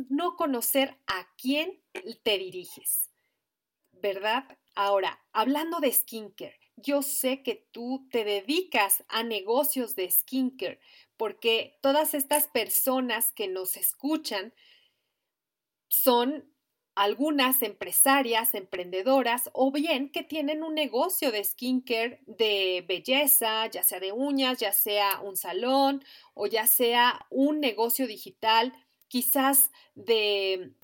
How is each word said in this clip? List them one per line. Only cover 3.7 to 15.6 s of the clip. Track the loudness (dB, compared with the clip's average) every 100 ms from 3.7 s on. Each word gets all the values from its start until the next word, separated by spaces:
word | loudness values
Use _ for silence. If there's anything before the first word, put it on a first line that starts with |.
| _ _
¿verdad? | _ -4 -2 -2 -2 -4 -16 _
Ahora, | -2 2 4 2 -4 _
hablando | 0 2 2 0 0
de | 2
skincare, | 2 -2 -6 -14 -14 -16 -18 _ -10
yo | -2 -2
sé | 0 -2 -2 -2
que | -4 -8 _
tú | -12 -8 -8 -4
te | -2
dedicas | 0 -2 -2 -2 0 0 2 0 -2
a | -4
negocios | -2 -4 0 0 0 -2 -4 -4
de | -2
skincare, | -2 -2 -2 -2 -4 -10 -10 _ -20 _ -6
porque | -6 -2 0 0 -2 _
todas | 2 4 2
estas | 0 0 0 0
personas | -2 -2 0 0 0 0 0 -2
que | -2 -4
nos | -4 -6 -2
escuchan | -4 -2 -2 -2 -2 -6 -8 -14 _ _ _ _ _ _ _ _ _ _